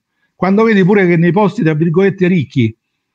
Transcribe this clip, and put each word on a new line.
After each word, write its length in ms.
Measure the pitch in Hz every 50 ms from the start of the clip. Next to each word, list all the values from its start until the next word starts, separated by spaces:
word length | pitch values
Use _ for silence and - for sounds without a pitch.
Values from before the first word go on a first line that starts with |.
| _ _ _ _ _ _ _
Quando 280 | _ - 180 196 202 226
vedi 200 | 226 220 196 190
pure 220 | 170 220 208 190
che 100 | 175 175
nei 160 | 165 165 175 160
posti, 300 | 196 214 190 - - 170
tra 100 | 156 156
virgolette, 540 | 151 165 180 156 180 196 196 190 196 185
ricchi, 480 | 180 190 180 131 - - 139 117 107 110 - _ _ _ _ _ _ _